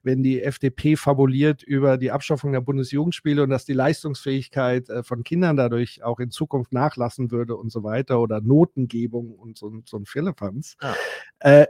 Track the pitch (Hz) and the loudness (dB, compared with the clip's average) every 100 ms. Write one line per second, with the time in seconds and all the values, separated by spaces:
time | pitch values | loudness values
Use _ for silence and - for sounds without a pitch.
0 | 127 131 131 127 139 - 135 127 156 151 | -2 0 0 0 -4 -2 -4 0 0 2
1 | - 139 135 131 151 143 - 139 139 131 | 2 2 2 4 2 0 -2 0 2 2
2 | 123 139 - 147 143 135 123 139 127 139 | 0 -4 -4 -4 -2 -2 -2 -4 -2 -2
3 | 165 - 156 147 135 131 - 131 135 160 | -4 -2 -2 0 0 -2 -2 -2 -2 -4
4 | 156 135 139 135 127 139 123 127 127 117 | -8 -8 -6 -6 -4 -2 -2 -2 -4 -10
5 | - 120 - 170 180 143 123 117 120 - | -8 -8 -4 0 2 2 2 0 -4 -6
6 | 117 120 123 - 156 139 120 127 147 - | -8 -6 -8 -8 -6 -4 -4 -2 -2 -2
7 | 127 - 123 120 117 110 113 113 104 113 | -6 -4 -4 -4 -4 -8 -8 -8 -4 -4
8 | 131 120 117 107 107 143 170 - 123 113 | 0 0 0 -2 4 4 4 2 -4 -4
9 | 117 120 117 98 117 110 104 110 110 110 | -4 -6 -10 -14 -20 -16 -14 -14 -14 -12
10 | 98 135 180 143 101 113 - - 135 - | -10 -6 -6 -6 -8 -8 -12 -10 -8 -6
11 | - - - _ 143 147 147 | -8 -10 -16 _ 8 10 10